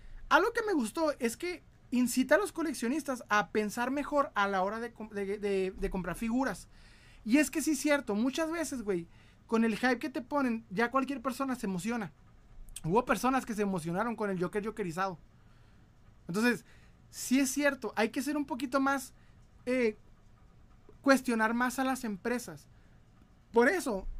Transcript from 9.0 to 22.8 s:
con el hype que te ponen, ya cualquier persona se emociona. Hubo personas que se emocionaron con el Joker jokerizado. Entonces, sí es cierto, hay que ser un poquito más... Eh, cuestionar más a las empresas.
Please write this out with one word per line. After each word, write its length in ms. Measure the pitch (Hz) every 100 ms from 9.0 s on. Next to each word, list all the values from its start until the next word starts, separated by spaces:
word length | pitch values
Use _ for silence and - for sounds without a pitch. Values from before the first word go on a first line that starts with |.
| 170 - - - -
con 180 | 226
el 140 | 226 202
hype 220 | 254 247
que 100 | 311
te 120 | 311
ponen, 440 | 240 285 262 226 -
ya 220 | 185 233
cualquier 300 | 262 262 277
persona 340 | 254 247 269 247
se 120 | 202
emociona. 440 | 185 202 240 180 - - - - - - -
Hubo 220 | 156 202 254
personas 400 | 226 247 262 -
que 80 |
se 80 | 208
emocionaron 560 | 202 190 160 175 233 214
con 120 | 208
el 140 | 190
Joker 220 | 180 208 214
jokerizado. 520 | 220 214 185 196 180 - - - - - - - - - - -
Entonces, 380 | 175 240 220 - - - - -
sí 280 | - - 254
es 100 | 262
cierto, 440 | - 285 277 214 -
hay 140 | 226
que 120 | 285
ser 140 | 262 302
un 100 | 285
poquito 360 | 277 262 277
más... 320 | 269 277 - - - - - - -
Eh, 320 | 254 233 220 - - - - - - - - - -
cuestionar 520 | 277 262 254 226 220
más 260 | 240 247 240
a 60 | 262
las 180 | 254
empresas. 640 | 233 202 233 240 233 151 - -